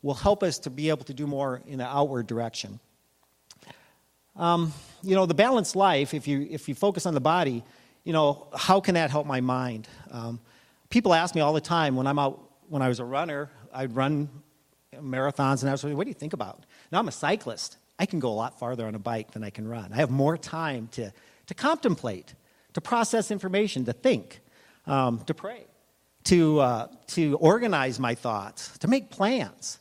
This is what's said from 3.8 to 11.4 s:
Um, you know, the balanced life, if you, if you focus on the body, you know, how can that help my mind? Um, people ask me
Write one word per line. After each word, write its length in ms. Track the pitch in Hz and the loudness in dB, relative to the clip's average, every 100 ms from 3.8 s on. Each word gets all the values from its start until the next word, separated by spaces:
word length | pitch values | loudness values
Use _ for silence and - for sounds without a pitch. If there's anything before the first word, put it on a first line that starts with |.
| _ _ _ _ _ - | _ _ _ _ _ -2
Um, 360 | 170 170 165 143 - - | 2 2 0 -4 -16 -14
you 140 | 190 190 | 0 2
know, 100 | 185 | 4
the 80 | |
balanced 400 | 156 226 254 190 | 4 4 4 0
life, 400 | 190 196 151 143 | 2 4 4 0
if 140 | 151 135 | -4 -2
you, 180 | 139 143 | -4 -4
if 180 | 151 - | -8 -10
you 60 | |
focus 300 | 135 202 185 | -2 0 0
on 100 | 180 | -2
the 60 | 151 | 0
body, 440 | 139 175 156 120 113 - _ _ | 2 2 0 -2 -10 -20 _ _
you 80 | - | -2
know, 360 | 160 147 143 - | 2 2 2 -8
how 260 | - - 190 | -6 4 4
can 140 | 190 | 4
that 160 | 175 156 | 2 2
help 160 | 147 147 | 0 -2
my 140 | 131 | -2
mind? 480 | 127 127 127 110 107 - - | 0 0 -2 -8 -12 -20 -16
Um, 300 | 123 117 117 _ _ _ _ _ | -12 -10 -10 _ _ _ _ _
people 260 | 233 220 | 2 6
ask 200 | 165 175 | 4 4
me 60 | 170 | 2